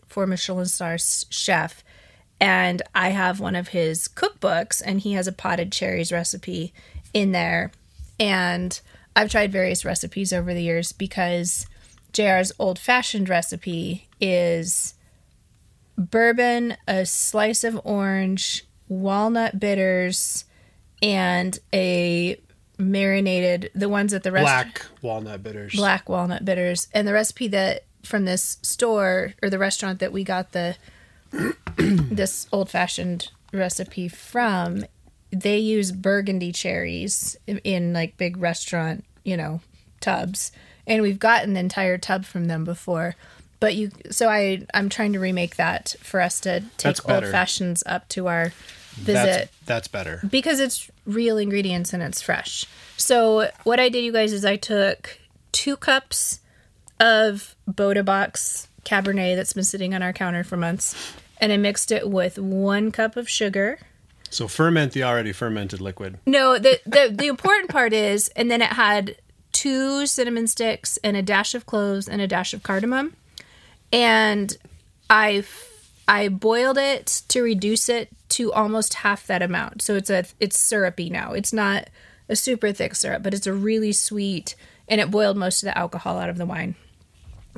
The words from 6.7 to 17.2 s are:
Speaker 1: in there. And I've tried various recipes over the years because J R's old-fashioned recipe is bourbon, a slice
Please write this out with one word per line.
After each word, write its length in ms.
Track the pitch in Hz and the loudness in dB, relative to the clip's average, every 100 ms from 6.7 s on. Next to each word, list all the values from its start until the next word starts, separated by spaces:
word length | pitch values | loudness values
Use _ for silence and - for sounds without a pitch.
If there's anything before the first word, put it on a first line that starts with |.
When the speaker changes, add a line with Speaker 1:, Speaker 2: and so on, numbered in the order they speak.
| - - - - | -12 -18 -16 -4
Speaker 1:
in 180 | 214 196 | 0 2
there. 400 | 180 170 170 196 - _ - - - | 2 0 0 -2 -8 _ -20 -10 -2
And 580 | 208 190 180 175 180 - - - _ - | 0 0 0 -2 -6 -8 -16 -20 _ 0
I've 160 | 214 | 2
tried 220 | 226 208 | 2 2
various 320 | 190 185 180 - | 0 0 0 -2
recipes 480 | 175 170 - 190 | -4 -4 -6 -2
over 200 | 180 175 | -2 -2
the 80 | 175 | -2
years 300 | 170 165 170 | 0 -2 -2
because 760 | - 190 - 175 175 175 - - - - - _ | -6 -6 -2 0 0 -2 -4 -6 -16 -20 -20 _
J 180 | - 208 | 2 4
R's 220 | 185 185 - | 4 2 0
old-fashioned 720 | 196 185 - 247 240 214 190 | -2 0 2 2 2 -2 0
recipe 800 | 175 170 175 - 170 170 180 - - | 0 -2 -6 -6 -6 -6 -8 -12 -4
is 760 | 190 180 175 165 170 - - - _ _ _ _ _ _ _ _ _ - | 0 2 2 0 -2 -4 -4 -10 _ _ _ _ _ _ _ _ _ -6
bourbon, 800 | 175 226 233 233 240 240 240 - - | 0 4 4 4 2 2 0 -4 -2
a 180 | 190 180 | -2 0
slice 580 | - | -2